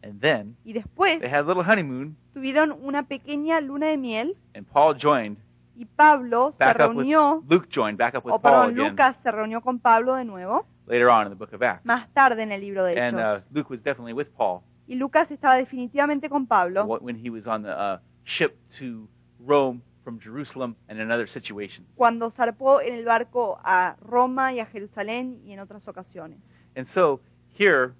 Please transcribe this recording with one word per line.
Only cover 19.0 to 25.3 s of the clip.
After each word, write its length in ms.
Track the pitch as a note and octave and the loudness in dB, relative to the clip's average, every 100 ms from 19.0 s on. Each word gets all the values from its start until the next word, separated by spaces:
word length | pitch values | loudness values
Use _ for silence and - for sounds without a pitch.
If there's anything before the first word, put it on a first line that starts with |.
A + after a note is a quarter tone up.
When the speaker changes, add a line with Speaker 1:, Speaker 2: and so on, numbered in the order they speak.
| G#2+ _ _ _ | -18 _ _ _
Speaker 1:
Rome 420 | B2 D3 C3+ B2 _ _ | 0 2 2 -4 _ _
from 160 | - A2+ | -16 -16
Jerusalem 560 | A2 B2+ C#3+ C3 B2 A2+ _ | -14 -14 -12 -8 -10 -10 _
and 120 | G#2+ | -10
in 120 | A2 | -4
other 160 | A#2 G#2 | -4 -4
situations. 600 | - - G#2 G2+ - - - | -10 -14 -12 -12 -14 -20 0
Speaker 2:
cuando 360 | A#3 A#3 A3+ | 0 0 -8
zarpó 500 | A#3+ A#3 G#3+ C4+ C#4 | -4 -4 -2 2 2
en 120 | A#3+ | 2
el 100 | A#3+ A#3 | -6 -2
barco 540 | A3+ A#3+ B3 A3 - | -2 0 -4 -4 -4
a 340 | - F#3 F3+ - | 0 0 0 -6
Roma 520 | - A#3+ B3+ B3+ C4 | -2 0 0 0 -2
y 60 | B3 | -4
a 60 | A3 | -10
Jerusalén 760 | A3 G3+ A3 G3+ A#3+ B3+ | -14 -14 -10 -8 -8 -10